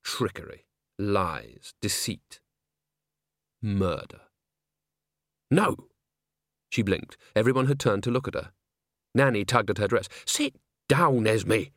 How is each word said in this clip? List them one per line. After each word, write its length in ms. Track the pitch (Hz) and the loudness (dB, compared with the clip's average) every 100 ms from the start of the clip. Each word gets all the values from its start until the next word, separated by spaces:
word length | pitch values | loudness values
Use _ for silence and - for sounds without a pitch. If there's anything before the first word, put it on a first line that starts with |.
Trickery, 640 | - - 110 - - - _ _ _ _ | -8 -4 -4 -4 -16 -18 _ _ _ _
lies, 720 | 101 101 90 73 55 - - - | -2 0 0 -4 -12 -20 -20 -8
deceit, 600 | 104 - - 98 _ - _ _ _ _ _ _ _ _ _ _ _ _ | -4 -4 -6 -8 _ -20 _ _ _ _ _ _ _ _ _ _ _ _
murder. 600 | 104 101 95 80 - - _ _ _ _ _ _ _ _ _ _ _ _ _ | -4 0 0 -2 -8 -20 _ _ _ _ _ _ _ _ _ _ _ _ _
"No!" 400 | 120 214 - - _ _ _ _ _ _ _ _ | 2 2 -4 -12 _ _ _ _ _ _ _ _
She 140 | - | -4
blinked. 340 | 101 92 - - _ - | 0 0 -4 -18 _ 0
Everyone 300 | 110 135 131 | 2 2 2
had 140 | 143 | 2
turned 240 | 131 101 | 2 0
to 80 | 123 | 0
look 160 | 123 - | -2 -4
at 80 | - | -8
her. 180 | - _ _ _ _ _ _ | -10 _ _ _ _ _ _
Nanny 300 | 117 139 110 | 2 2 2
tugged 280 | 98 120 107 | 2 2 2
at 80 | 104 | 0
her 80 | 104 | 0
dress. 200 | 113 - - - | 0 -2 -14 -6
"Sit 300 | - 294 - _ _ _ | -2 -2 -6 _ _ _
down, 380 | 135 170 131 110 | 2 4 2 2
Esme!" 460 | 110 95 110 82 | 0 2 0 -2